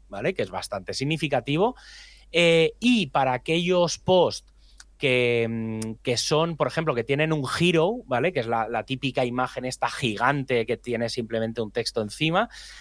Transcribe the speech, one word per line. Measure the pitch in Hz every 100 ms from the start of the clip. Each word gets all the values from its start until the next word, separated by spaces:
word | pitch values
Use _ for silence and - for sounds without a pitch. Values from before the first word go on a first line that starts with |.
| -
¿vale? | 98 143
Que | 185
es | 95
bastante | 92 - 101 90
significativo. | 95 139 160 156 135 123 151 226 - - - - - -
Eh, | 170 170 165 160 -
y | 240 240 156
para | 147 131
aquellos | 127 - 165 175 180 170 -
posts | - 185 131 - - _ - - - -
que, | 135 127 120 120 113
mm, | 113 113 110 110 110
que | 131 120
son, | - 151 170 156
por | 135
ejemplo, | - 151
que | 123
tienen | - 139 160
un | 156 127 -
hero, | 175 165 175 247 -
¿vale? | 123 165
Que | 139
es | 113
la, | 117 110
la | 113
típica | 107 131 135 131
imagen | 123 123 123 131
esta | 127 - 123
gigante | - 120 101 123 143 135 123
que | 113 113
tiene | - 113 117
simplemente | - 110 113 113 113
un | 104
texto | 120 110 117
encima, | 107 - 160 180 233 - - -